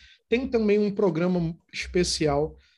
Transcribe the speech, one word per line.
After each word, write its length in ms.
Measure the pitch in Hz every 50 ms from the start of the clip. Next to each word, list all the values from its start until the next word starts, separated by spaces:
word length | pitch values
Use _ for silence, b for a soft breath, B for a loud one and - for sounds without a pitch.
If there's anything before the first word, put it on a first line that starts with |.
| B B B B B B
tem 220 | 226 240 269 269
também 300 | - 226 220 208 208 208
um 120 | 208 208
programa 640 | 202 208 208 185 160 156 175 180 180 175 170 160 175 - _ _
especial 840 | - - - - - 185 175 - - - 160 151 139 143 151 156 156 b b b b